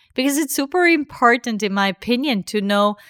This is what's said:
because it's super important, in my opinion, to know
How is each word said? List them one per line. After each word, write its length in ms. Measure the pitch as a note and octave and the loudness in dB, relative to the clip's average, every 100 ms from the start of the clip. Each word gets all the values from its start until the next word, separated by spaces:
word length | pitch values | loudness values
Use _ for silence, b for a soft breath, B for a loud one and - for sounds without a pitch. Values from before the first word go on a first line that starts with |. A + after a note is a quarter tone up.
| _ | _
because 240 | - C4+ C#4+ | -4 -2 0
it's 180 | C#4+ | -2
super 300 | - C#4 F4+ | -4 -2 2
important, 760 | E4+ D#4+ C#4 - A#3+ B3 A#3+ G#3+ | 2 2 -2 2 2 2 0 -4
in 100 | G#3 | -2
my 160 | G3 G3 | 0 -2
opinion, 540 | F#3 - A#3+ D4 G#3 | -2 -2 -2 0 -4
to 160 | - G#3+ | -2 -4
know 360 | G3 G3+ G#3 G#3 | 0 2 0 -2